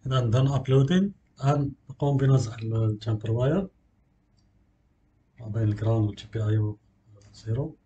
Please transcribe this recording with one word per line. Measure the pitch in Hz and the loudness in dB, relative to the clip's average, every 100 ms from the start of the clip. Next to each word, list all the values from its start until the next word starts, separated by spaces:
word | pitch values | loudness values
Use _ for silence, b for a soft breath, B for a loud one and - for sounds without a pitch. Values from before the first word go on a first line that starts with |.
| 131 | -2
إذا | 131 117 | -2 2
then | 117 135 | 2 2
uploading. | 135 - 135 135 180 202 - _ _ | 0 2 4 4 4 2 -4 _ _
الآن | 135 147 139 - _ | 0 0 0 -6 _
نقوم | - 143 139 | -4 0 2
بنزع | 135 135 107 113 | 4 4 2 -6
ال-، | 110 113 | -4 0
الجامبر | 110 107 113 107 110 | 0 -2 -4 -4 -2
واير | 113 131 175 190 _ _ _ _ _ _ _ _ _ _ _ _ _ _ _ _ _ | 0 0 0 -4 _ _ _ _ _ _ _ _ _ _ _ _ _ _ _ _ _
ما | 113 | -8
بين | 107 | -2
الجراوند | 107 104 107 113 107 | -2 0 0 2 0
والجي | - - | -4 -10
بي | 113 | -4
آي | 107 110 107 107 _ _ _ - - | 0 0 0 -6 _ _ _ -20 -20
وزيرو. | - 110 117 156 - | -18 -6 -6 -6 -10